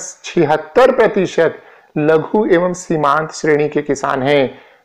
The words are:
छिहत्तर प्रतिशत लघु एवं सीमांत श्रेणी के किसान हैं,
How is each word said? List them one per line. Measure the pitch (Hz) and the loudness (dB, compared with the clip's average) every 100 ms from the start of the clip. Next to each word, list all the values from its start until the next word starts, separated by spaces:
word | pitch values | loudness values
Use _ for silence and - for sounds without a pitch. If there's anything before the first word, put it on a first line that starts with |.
| - - | -6 -16
छिहत्तर | - - 147 151 - - 254 | -6 0 0 0 -2 2 4
प्रतिशत | 226 214 214 180 - 160 - - - _ - | 4 2 2 -2 0 -2 -2 -16 -20 _ -4
लघु | 151 160 151 214 196 | 2 2 0 -2 2
एवं | 170 180 175 | 2 0 -4
सीमांत | - 160 147 147 156 | -4 -2 0 0 -2
श्रेणी | - 156 147 147 | -4 0 0 0
के | 147 | -2
किसान | 147 135 143 135 | -4 -4 -4 -2
हैं, | 131 147 123 - - _ | 0 2 0 -4 -20 _